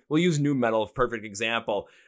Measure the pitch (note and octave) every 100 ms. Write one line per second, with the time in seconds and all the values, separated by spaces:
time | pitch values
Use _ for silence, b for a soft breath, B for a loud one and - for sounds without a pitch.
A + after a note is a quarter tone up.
0 | - D#3 F3 D3 C#3+ C3+ A#2 A2 G#2 -
1 | A#2+ A2+ G#2+ G2+ A2+ A#2 A2+ G2+ - b